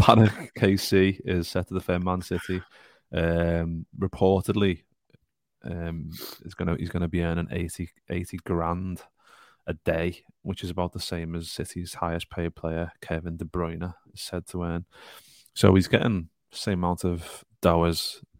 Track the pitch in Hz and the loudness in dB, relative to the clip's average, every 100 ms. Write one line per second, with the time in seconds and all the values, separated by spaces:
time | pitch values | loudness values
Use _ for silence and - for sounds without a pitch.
0 | - 113 110 - - - 101 98 - 95 | 8 8 8 4 -8 2 2 4 4 4
1 | 95 95 - 92 82 92 87 95 - 90 | 4 2 -2 -2 -2 -4 -4 -4 -2 -2
2 | 90 90 - 90 - 92 - - - _ | 0 -2 -2 -4 -4 -6 -8 -18 -20 _
3 | _ 87 85 85 85 85 82 82 - - | _ -2 0 2 2 0 -2 -4 -8 -4
4 | 92 - 95 95 - 104 101 85 _ _ | -4 2 4 4 2 0 0 0 _ _
5 | _ _ _ _ _ _ - 87 85 82 | _ _ _ _ _ _ -10 -8 -6 -8
6 | 76 82 - - - - 90 85 85 87 | -10 -12 -16 -16 -14 -6 -2 -2 -2 -2
7 | 87 87 85 85 85 90 87 - 87 _ | -2 0 0 0 -2 -4 -4 -6 -10 _
8 | - 87 87 90 - 87 82 90 92 87 | -6 -6 -4 -6 -2 0 0 -2 -4 -8
9 | - _ _ - - _ - 80 - 82 | -12 _ _ -20 -20 _ -10 -4 -2 0
10 | 85 87 _ _ - 98 92 87 87 - | -2 -4 _ _ -10 -8 -6 -4 -4 -4
11 | - 85 82 85 80 - 87 90 87 - | -8 -6 -6 -8 -8 -10 -10 -10 -10 -6
12 | 85 82 - - 85 - 82 82 85 - | -4 -4 -6 -6 -6 -4 -6 -4 -6 -10
13 | - 82 85 82 85 90 82 82 87 - | -8 -6 -6 -8 -6 -4 -4 -6 -10 -10
14 | _ - - 90 85 90 85 85 85 - | _ -16 -10 -10 -8 -6 -4 -4 -8 -16
15 | - - - - _ - 101 95 90 113 | -20 -20 -20 -20 _ 4 8 8 6 4
16 | 120 98 82 _ _ - - 92 87 87 | 2 0 -4 _ _ -8 -2 0 0 0
17 | 92 85 - - - _ 87 85 85 82 | 0 -2 -6 -16 -20 _ 4 6 4 2
18 | - - - | -4 -10 -18